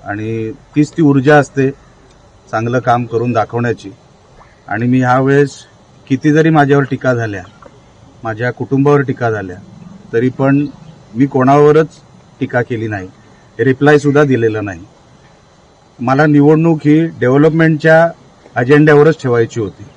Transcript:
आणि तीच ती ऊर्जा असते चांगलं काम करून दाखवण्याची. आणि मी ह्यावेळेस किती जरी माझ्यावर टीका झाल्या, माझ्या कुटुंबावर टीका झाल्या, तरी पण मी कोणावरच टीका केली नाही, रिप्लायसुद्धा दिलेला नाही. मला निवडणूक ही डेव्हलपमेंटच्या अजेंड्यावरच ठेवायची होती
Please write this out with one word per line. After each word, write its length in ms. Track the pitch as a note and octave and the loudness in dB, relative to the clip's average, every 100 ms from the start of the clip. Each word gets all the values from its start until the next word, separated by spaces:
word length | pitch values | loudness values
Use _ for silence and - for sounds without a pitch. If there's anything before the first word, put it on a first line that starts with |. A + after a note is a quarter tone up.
आणि 480 | G2 G#2 A2 A2+ A2 | -10 -10 -8 -8 -8
तीच 400 | - _ D3 D3 | -12 _ -4 -4
ती 100 | - | 0
ऊर्जा 340 | D3+ C#3 C3 D3+ | 0 2 4 2
असते 340 | C#3 C#3 C3+ C#3 _ _ _ _ _ _ _ | 2 -2 -4 -4 _ _ _ _ _ _ _
चांगलं 280 | A2 A#2 B2 | -8 -4 -4
काम 260 | B2 A#2+ A#2+ | 0 -2 -2
करून 260 | A2+ A#2+ | -4 -2
दाखवण्याची. 600 | A2+ G#2 A#2+ A#2+ G#2+ G2+ - _ _ _ - - _ - | -4 -4 -4 -4 -6 -10 -20 _ _ _ -20 -20 _ -10
आणि 200 | G#2 B2 | -6 -2
मी 120 | B2+ | 0
ह्यावेळेस 500 | B2+ B2+ C3+ C#3 C#3+ - - _ _ _ - | 0 0 2 2 0 -4 -20 _ _ _ -6
किती 240 | C3 D#3 | -2 0
जरी 180 | D3 D#3 | 2 2
माझ्यावर 340 | D#3+ C#3 C#3+ | 2 2 0
टीका 300 | C3+ C3 C3 | 0 -4 -4
झाल्या, 300 | A#2+ A2+ G2 F2+ _ - - _ _ - - | -4 -6 -10 -14 _ -20 -20 _ _ -20 -14
माझ्या 280 | A2+ G#2+ A#2+ | -12 -8 -8
कुटुंबावर 500 | A2+ A#2 C3+ C#3 D3 | -8 -4 0 2 2
टीका 300 | C3 A#2 A#2+ | 0 -4 -4
झाल्या, 240 | G#2+ F#2+ F2+ - - - - - | -4 -8 -14 -20 -20 -20 -20 -6
तरी 160 | A#2 B2+ | -2 -2
पण 380 | B2 C3+ C#3 C#3+ - - - - A2 | -2 0 0 -2 -10 -20 -20 -16 -4
मी 100 | C#3 | -2
कोणावरच 640 | C3+ B2+ C#3+ D3 D3+ D#3+ - _ - _ _ | 0 2 4 4 4 0 -8 _ -20 _ _
टीका 220 | C3 B2 | -6 -6
केली 260 | A#2 A#2 A2 | -6 -8 -8
नाही, 200 | G#2 F#2 _ _ _ _ - | -10 -12 _ _ _ _ -4
रिप्लायसुद्धा 640 | C3+ C3 C#3+ D3 C#3+ C#3 | -2 0 2 2 2 0
दिलेला 380 | D3 B2 A2+ G#2+ | 2 0 -2 -4
नाही. 200 | G2+ E2+ - _ _ _ _ _ _ _ _ _ _ - | -8 -12 -20 _ _ _ _ _ _ _ _ _ _ -8
मला 260 | A#2+ C3+ D#3 | -4 0 2
निवडणूक 540 | D3 C#3+ D#3 E3 D#3 D3 | 4 4 4 2 0 0
ही 200 | D3+ E3 | 0 0
डेव्हलपमेंटच्या 1080 | D3+ A#2+ C#3 D#3 D#3+ D#3+ D#3 D#3+ D#3+ E3 - _ _ - A#2 | -2 0 2 2 2 0 2 2 4 2 -4 _ _ -10 -6
अजेंड्यावरच 680 | B2 D3 D#3 D3 D3 D#3 | 2 4 6 6 4 0
ठेवायची 360 | C3 A#2+ A2+ A#2+ | -2 -2 -2 -4
होती 240 | G2+ - G#2 | -8 -10 -20